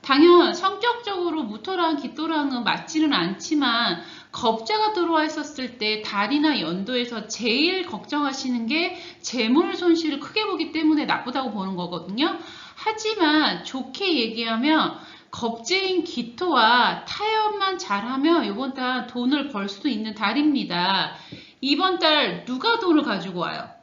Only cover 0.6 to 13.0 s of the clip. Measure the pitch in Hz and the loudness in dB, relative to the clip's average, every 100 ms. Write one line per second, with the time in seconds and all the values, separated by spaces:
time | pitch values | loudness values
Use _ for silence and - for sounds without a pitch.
0.6 | 381 403 480 480 415 381 349 311 220 214 | -2 0 0 0 -4 -4 -2 -2 -6 -8
1.6 | - 370 330 294 247 - 320 320 277 254 | -6 0 0 0 -4 -6 -2 0 0 -2
2.6 | - 175 - 320 311 208 170 196 - 302 | -2 -2 -4 0 2 2 0 -4 -2 2
3.6 | 262 226 226 170 - - - - 233 226 | 2 2 0 -2 -8 -18 -14 -2 0 0
4.6 | - 427 427 415 339 320 311 311 285 - | -2 0 2 2 2 2 2 -2 -8 -8
5.6 | 254 - 214 214 214 202 214 285 311 247 | -8 -4 -2 -2 -4 -2 2 4 4 2
6.6 | 160 180 196 247 240 226 202 - 226 247 | -2 -4 -2 -2 -2 -6 -8 -4 0 2
7.6 | 330 381 - 208 - 294 285 262 254 240 | 2 0 -4 -10 -4 -2 -2 -2 -2 -2
8.6 | 226 311 349 - - - - 254 220 277 | 0 0 -2 -6 -16 -12 -8 -2 4 4
9.6 | 381 359 349 330 320 277 - 427 427 330 | 2 0 2 4 2 -4 -4 -4 -2 -4
10.6 | 311 311 311 302 262 151 247 262 262 208 | -4 0 2 2 2 -2 -2 -4 -4 -4
11.6 | 190 185 175 175 170 214 339 339 - - | -6 -4 -6 -8 -8 -2 0 -2 -10 -18
12.6 | - - 427 440 | -20 -6 -6 -4